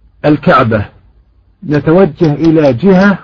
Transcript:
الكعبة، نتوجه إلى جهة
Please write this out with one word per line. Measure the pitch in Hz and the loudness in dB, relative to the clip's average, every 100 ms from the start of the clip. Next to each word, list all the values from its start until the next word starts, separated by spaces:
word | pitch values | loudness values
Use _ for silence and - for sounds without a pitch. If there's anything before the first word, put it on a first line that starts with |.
| _ _ 147 | _ _ -2
الكعبة، | 151 - 127 120 110 95 - _ _ _ _ _ _ - | -2 0 0 0 -2 -6 -14 _ _ _ _ _ _ -6
نتوجه | 147 156 170 196 143 165 | -4 0 2 0 0 -4
إلى | 143 165 160 143 | 0 0 2 0
جهة | 123 190 185 202 185 | 0 2 2 2 -2